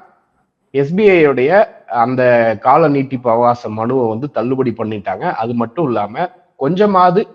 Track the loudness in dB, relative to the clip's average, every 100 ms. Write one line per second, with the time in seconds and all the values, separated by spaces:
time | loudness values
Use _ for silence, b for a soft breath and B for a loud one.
0 | -10 _ _ _ _ _ _ -4 -2 2
1 | 4 4 4 2 2 2 2 -4 -6 -2
2 | 0 2 2 4 2 0 2 4 4 0
3 | -4 -4 -2 2 2 0 -6 -6 -2 -2
4 | -2 -4 -6 -6 -4 -2 -4 -4 -6 -6
5 | -8 -6 -6 -6 -6 -4 -4 -4 -4 -4
6 | -4 -6 -10 -10 _ -6 -4 0 2 4
7 | 2 2 -4